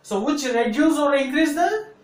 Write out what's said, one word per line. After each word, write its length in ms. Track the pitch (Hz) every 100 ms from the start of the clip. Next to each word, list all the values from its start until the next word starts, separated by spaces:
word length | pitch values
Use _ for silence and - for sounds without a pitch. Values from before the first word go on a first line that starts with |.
So 180 | - 202
which 240 | 269 285
reduce 540 | 254 233 220 247 320 294
or 160 | 285
increase 400 | 277 262 294 320
the 320 | 302 381 427 - -